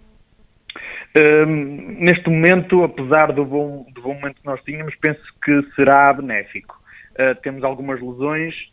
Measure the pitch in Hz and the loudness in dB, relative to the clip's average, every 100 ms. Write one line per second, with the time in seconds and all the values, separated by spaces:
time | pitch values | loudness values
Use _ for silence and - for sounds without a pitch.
0 | _ _ _ _ _ _ - - - - | _ _ _ _ _ _ -20 -18 -16 -16
1 | - 156 151 151 156 151 143 143 - 208 | -2 2 4 4 4 0 -4 -10 -14 0
2 | 170 175 - 160 165 185 - 180 170 - | 2 2 2 2 4 4 4 2 2 -2
3 | 131 156 151 135 139 143 147 143 127 127 | 0 2 4 0 -2 -4 -6 -8 -18 -14
4 | 123 143 139 - 143 131 - 151 156 - | -12 -10 -10 -12 -10 -10 -10 -12 -12 -4
5 | 156 147 - _ - 143 143 - 131 139 | -4 -4 -10 _ 0 0 0 2 4 6
6 | 139 135 139 107 101 98 - - _ - | 4 2 -4 -6 -8 -14 -18 -20 _ -20
7 | - - 131 123 143 135 135 131 139 127 | -16 -4 -2 -2 -6 -6 -6 -6 -8 -8
8 | 123 123 143 156 165 - - | -10 -6 -4 -4 -6 -10 -18